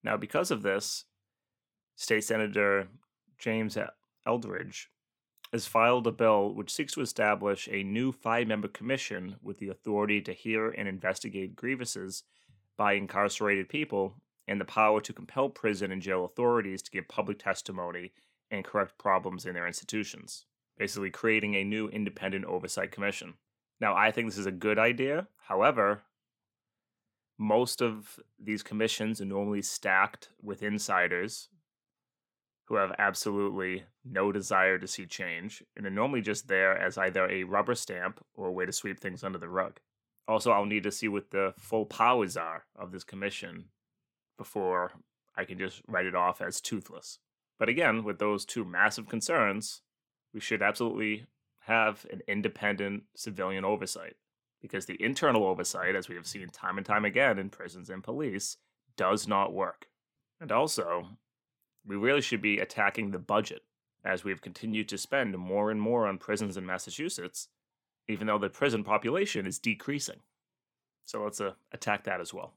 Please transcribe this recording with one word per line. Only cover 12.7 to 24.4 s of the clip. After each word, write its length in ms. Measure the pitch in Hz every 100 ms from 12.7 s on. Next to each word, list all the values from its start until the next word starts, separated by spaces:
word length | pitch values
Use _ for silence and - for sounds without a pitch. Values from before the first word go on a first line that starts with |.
| -
by 160 | 104
incarcerated 760 | 101 98 95 104 - 107 98 92
people 480 | 147 151 101 98 98 _ _ -
and 140 | 101
the 40 | 98
power 360 | - 107 107
to 100 | -
compel 380 | - - - 139
prison 420 | 139 113 101 98
and 100 | 95
jail 220 | 92 92
authorities 580 | 90 - 120 120 98 95
to 80 | -
give 160 | 95 87
public 280 | - 101 101
testimony 760 | - 95 - 92 87 87 87 _ _ _ _
and 140 | 104
correct 340 | 95 104 95 _
problems 480 | 104 92 92 92 90
in 80 |
their 140 | 87 87
institutions, 800 | 87 - 107 101 - - - _ _ _ _
basically 340 | 104 - 95
creating 440 | - 117 110 104 98
a 100 | 98
new 240 | 107 107
independent 560 | 104 104 - 95 98 98
oversight 440 | 90 90 - 95
commission. 440 | - 101 - 92 85 _ _ _ _
Now, 120 | 107
I 160 | 92 107
think 180 | 110 113
this 80 |
is 80 | 101